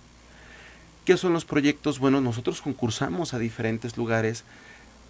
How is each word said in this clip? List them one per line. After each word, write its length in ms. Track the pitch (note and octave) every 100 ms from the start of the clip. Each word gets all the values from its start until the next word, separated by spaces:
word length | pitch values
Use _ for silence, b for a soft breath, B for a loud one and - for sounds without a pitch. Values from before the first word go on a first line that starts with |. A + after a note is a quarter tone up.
| - - b b b b b b b -
¿Qué 140 | - F3+
son 160 | F#3
los 120 | E3+ -
proyectos? 540 | D3+ C#3+ D3 D3+ C3+
Bueno, 220 | C3+ C#3
nosotros 400 | B2+ A#2 A#2+ E3
concursamos 760 | D3 B2+ A#2+ - C#3+ F3 D#3 B2
a 20 |
diferentes 600 | A2+ A2+ A2+ A2+ A#2+ A2+
lugares 480 | A#2 A2+ A2 A#2 - b b b b b